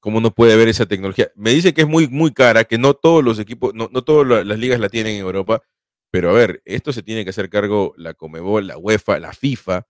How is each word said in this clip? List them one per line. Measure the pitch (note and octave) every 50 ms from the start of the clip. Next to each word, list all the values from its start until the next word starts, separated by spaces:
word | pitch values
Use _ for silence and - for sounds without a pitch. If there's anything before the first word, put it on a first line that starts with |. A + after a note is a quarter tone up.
| _
¿Cómo | G#2+ G#2+ A2+
no | A2+ A2+
puede | - - A#2 A#2
haber | A2 A2 A2+
esa | A2+ A2 G2 A2+
tecnología? | F2+ G#2 F#2+ F#2+ G2 F#2+ - A#2+ - _
Me | G#2 G#2 A2+
dice | B2 D#3 E3+ F#3+ C#3+
que | D#3 D#3
es |
muy, | D3+ D#3 E3 D#3+ C3
muy | B2 C#3+ D#3+ D#3 A#2
cara, | - C3 A#2+ A2 A2+ A2+
que | _ A2+
no | A2+ B2 C#3 C#3+
todos | _ - E3 E3+ D#3+ C#3
los | A#2+ A2 G#2+
equipos, | G#2+ G2 A#2+ A#2+ B2+ - -
no, | A2+ A2+ A2+
no | A#2+ B2+ B2
todas | - D3+ D3+ C#3+
la-, | B2+ A#2+ A2 F#2
las | G2+ G#2 A2
ligas | A#2 B2+ B2+ A#2+
la | G#2+ G2
tienen | - A2+ A2 A2 G#2+
en | G2+
Europa, | G2 F#2 F#2 G2 F#2+ - - - _ _ _ _ _ _ _ _ _ _
pero | - F#2 F2 E2+
a | F#2+
ver, | A#2 - E3+ D3 - _
esto | - F#2+ - - D#3
se | C3 A#2+ E2+
tiene | - A2 A2 G#2
que | F2+
hacer | F#2+ G#2+ G2 F2+
cargo | G#2 G#2 G2+ G2+ G#2 G#2 G2 - -
la | - E2 E2 D#2
conmebol, | _ D#2+ D#2 D#2 D#2+ E2+ F#2+ G#2 G#2+ G2
la | F2+ C2+
uefa, | D2+ F2 G#2 G#2+ G#2 - - G2 D2+
la | E2 D#2+
fifa | D#2+ - - C#3+ C3 - - - F#2 F2+ - _